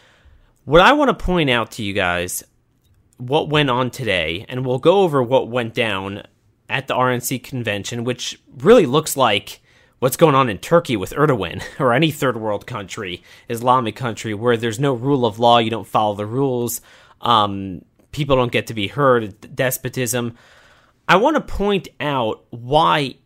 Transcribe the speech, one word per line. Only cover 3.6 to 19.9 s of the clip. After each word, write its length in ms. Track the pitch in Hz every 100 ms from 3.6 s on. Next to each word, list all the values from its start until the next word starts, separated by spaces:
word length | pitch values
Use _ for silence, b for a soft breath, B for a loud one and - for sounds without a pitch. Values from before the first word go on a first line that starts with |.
| 143
on 220 | 123 123
today, 560 | - 113 90 80 87 -
and 160 | 127 131
we'll 140 | 123
go 220 | 160 196
over 200 | 180 143
what 280 | 120 131 95
went 260 | 123 113 123
down 480 | 113 98 98 101 - _ _ _ -
at 200 | 117 -
the 80 | 107
R 160 | 127
N 100 | 123
C 160 | - 127
convention, 680 | - 131 110 101 95 120
which 380 | 117 123 - - _ 131
really 300 | 147 240 139
looks 280 | 147 - 139
like 460 | 120 104 - - b b b b
what's 180 | 120 -
going 180 | 160 135
on 140 | 127
in 80 | 95
Turkey 400 | - 170 165 107
with 160 | 92
Erdogan, 500 | - 151 120 87 - -
<laughs> 80 | -
or 140 | 131
any 180 | 123 160
third 260 | 147 135 113
world 300 | 107 101 -
country, 560 | 117 95 - 95 87 B B -
Islamic 460 | 117 123 127 110 -
country, 380 | 127 107 113
where 240 | 101 120 117
there's 220 | 117 107
no 140 | 143
rule 320 | 120 135 143 120
of 140 | 104
law, 200 | 120 120
you 100 | 110
don't 180 | 113 95
follow 280 | 117 107 101
the 100 | 104
rules, 560 | 123 139 123 120 - b b b b
um, 640 | 117 113 104 98 98 87 - _ _
people 240 | - 139 131
don't 160 | 120
get 160 | 117 -
to 60 |
be 140 | 113 98
heard, 520 | 139 135 120 107 -
d-, 80 | -
despotism. 880 | 135 131 - 127